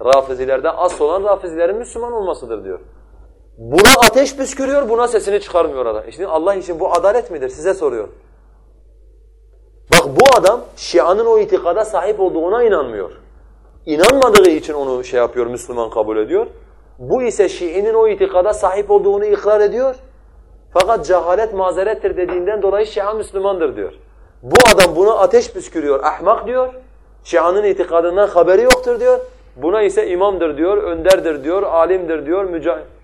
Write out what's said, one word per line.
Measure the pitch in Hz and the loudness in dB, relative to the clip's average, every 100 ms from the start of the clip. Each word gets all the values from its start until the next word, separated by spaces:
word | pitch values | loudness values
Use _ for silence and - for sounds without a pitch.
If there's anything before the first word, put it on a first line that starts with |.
Rafizilerde | 123 135 131 127 131 131 156 | 2 2 2 -4 -2 -2 -2
asıl | - 180 - | -2 -2 0
olan | 147 185 | -2 0
Rafizilerin | 202 190 180 160 170 214 | 0 -2 -4 -2 -2 -2
Müslüman | 240 233 240 | -8 -10 -8
olmasıdır | 233 190 151 117 110 | -6 -6 -6 -8 -10
diyor. | 95 90 - - - - - _ _ - | -10 -12 -16 -20 -20 -20 -20 _ _ -20
Buna | 113 151 220 269 226 | -2 4 6 6 6
ateş | 240 277 - | 4 0 -2
püskürüyor, | 269 - 269 285 240 | -8 -6 -2 0 0
buna | 226 240 | 0 0
sesini | 226 196 202 | 0 0 -4
çıkarmıyor | - 175 165 135 117 | 0 0 0 -2 -4
adam. | 107 110 | -6 -8
İşte | 131 190 | -10 -4
Allah | 160 175 | -2 0
için | 196 175 165 | -2 -4 -4
bu | 175 | 0
adalet | 170 190 233 226 | 2 2 0 -2
midir? | 160 127 | -8 -8
Size | - 170 | -4 -4
soruyorum. | 185 147 117 101 - _ _ _ _ _ _ _ _ _ _ _ _ _ _ _ _ - | -2 -2 -4 -8 -16 _ _ _ _ _ _ _ _ _ _ _ _ _ _ _ _ 0
Bak | 180 143 135 | 0 2 4
bu | 277 240 | 6 6
adam | 180 240 - - | 4 0 -4 -16
Şia'nın | - 170 160 202 226 | -2 0 2 2 2
o | 220 | 2
itikada | 202 190 165 175 | 2 0 0 -2
sahip | 214 185 190 208 | -2 -2 -2 -2
olduğuna | 185 165 170 233 | -2 -2 -2 0
inanmıyor. | 233 180 131 107 87 - - - - - _ - - | 2 0 -2 -8 -10 -14 -20 -20 -20 -20 _ -16 -4
İnanmadığı | 151 202 277 254 202 185 | 2 4 6 6 6 6
için | 156 151 | 4 -4
onu | 147 135 127 | -6 -4 -6
şey | 127 123 | -2 0
yapıyor, | 117 123 120 | 0 0 -4
Müslüman | 123 - 120 113 | -6 -8 -6 -4
kabul | 113 107 110 | -2 -2 -2
ediyor. | 110 185 233 - - - - - | -2 -2 -4 -10 -20 -20 -20 -16
Bu | 127 240 | -4 -2
ise | 247 - 180 | 0 0 0
Şii'nin | - 175 180 214 | -2 -6 -2 0
o | 226 220 | 2 2
itikada | 190 190 180 190 | 2 0 2 0
sahip | 208 190 196 202 | 0 -2 -2 2
olduğunu | 202 190 202 | 2 2 0
ikrar | 208 202 196 214 | 0 0 2 2
ediyor. | 208 220 262 254 - - - - - - _ | 2 0 -4 -4 -12 -20 -20 -20 -20 -20 _
Fakat | 170 190 220 151 | 0 0 0 0
cehalet | 180 165 185 220 | 0 2 0 -2
mazerettir | 196 185 175 190 214 196 175 | -2 -2 -2 -4 -2 -4 -4
dediğinden | 175 180 180 214 | -4 -4 -4 -2
dolayı | 196 196 214 | 0 0 -2
Şia | 208 196 | -4 -4
Müslümandır | 220 196 196 196 190 151 107 | -6 -6 -4 -4 -2 -2 -4
diyor. | 92 - - - - _ | -10 -12 -20 -20 -20 _
Bu | 123 185 240 | 0 4 6
adam | 196 180 156 | 6 4 4
buna | 202 208 | 2 2
ateş | 185 226 220 | 4 2 0
püskürüyor, | 185 - 165 147 139 | -6 -10 -4 -2 0
ahmak | 151 - 175 226 208 | -2 -2 0 0 -2
diyor. | 254 254 - - - _ - | -4 -4 -8 -20 -20 _ -20
Şia'nın | - 165 170 190 | -2 0 2 2
itikadından | 208 180 165 165 170 185 208 | 0 0 0 0 0 0 2
haberi | 175 165 190 | 2 4 4
yoktur | 508 508 - 466 | 4 2 0 0
diyor. | 349 - - - - 127 | 0 0 -2 -18 -20 -8
Buna | 147 220 | -2 0
ise | 202 202 214 | 0 0 -2
imamdır | 175 202 185 170 143 | 0 0 0 -2 -2
diyor, | 170 208 | -2 0
önderdir | 175 165 165 185 160 147 | -2 -2 2 2 0 -4
diyor, | 135 190 | -4 -4
alimdir | 196 165 165 185 170 160 143 | 0 0 0 0 -2 -6 -4
diyor, | 185 | -4
mücahit. | 190 165 147 156 151 - | -4 -4 -4 -6 -8 -20